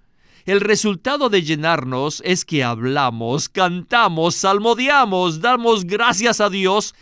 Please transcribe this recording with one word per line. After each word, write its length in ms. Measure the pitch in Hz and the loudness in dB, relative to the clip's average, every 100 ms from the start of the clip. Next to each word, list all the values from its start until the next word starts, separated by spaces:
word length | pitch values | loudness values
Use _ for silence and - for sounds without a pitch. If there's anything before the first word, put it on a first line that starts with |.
| _ _ _ _ - | _ _ _ _ -4
El 140 | 202 | -2
resultado 720 | 208 202 214 180 254 285 254 | 0 0 0 -2 -4 -2 0
de 140 | 202 | 0
llenarnos 800 | 151 156 160 160 127 127 147 - 175 | 0 -2 0 -2 -2 -4 -4 -6 -4
es 180 | 185 | -4
que 200 | - 151 | -2 -2
hablamos, 840 | 123 113 123 143 131 117 117 143 - | -2 -2 -2 0 0 -2 -4 -4 -4
cantamos, 880 | 196 180 180 - 240 208 160 170 165 | -2 -2 -2 -2 0 2 2 0 0
salmodiamos, 1040 | 190 202 226 233 262 285 233 185 180 156 | 0 2 2 2 2 2 4 2 0 0
damos 460 | 233 254 233 220 175 | 0 2 2 2 0
gracias 560 | 208 233 190 233 214 | 0 0 2 0 2
a 80 | 202 | 0
Dios 460 | 196 185 208 - - | 2 2 0 -2 -10